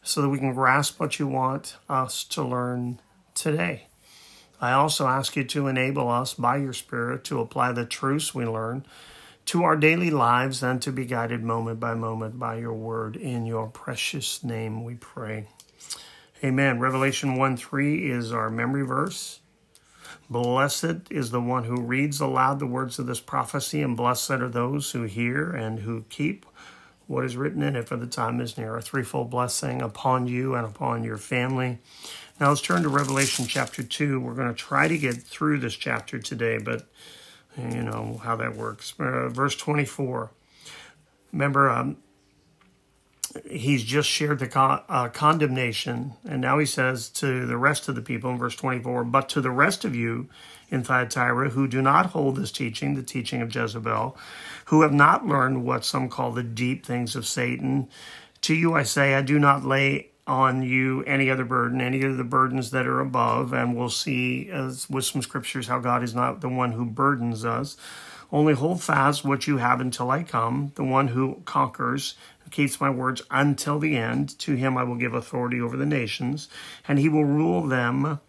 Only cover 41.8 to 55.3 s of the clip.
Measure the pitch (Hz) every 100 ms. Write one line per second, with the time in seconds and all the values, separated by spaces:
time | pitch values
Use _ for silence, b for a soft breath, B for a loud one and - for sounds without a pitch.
41.8 | 131 151 _ _ _ _ _ _ _ _
42.8 | _ _ _ _ - - - 160 127 135
43.8 | 110 143 143 - 147 143 127 135 135 139
44.8 | - 139 120 - 151 165 147 127 123 110
45.8 | - 120 135 117 - 135 127 143 147 -
46.8 | 127 127 110 - 143 127 120 120 139 143
47.8 | - 120 117 117 127 123 117 - 131 123
48.8 | 120 123 120 135 135 147 131 127 160 190
49.8 | - 120 117 117 139 B B B B 131
50.8 | 117 127 120 135 123 123 135 123 135 127
51.8 | 135 156 185 160 139 131 - - 117 110
52.8 | 143 139 123 127 113 123 117 117 113 113
53.8 | 113 107 120 - B B B B - 156
54.8 | 156 143 147 190 233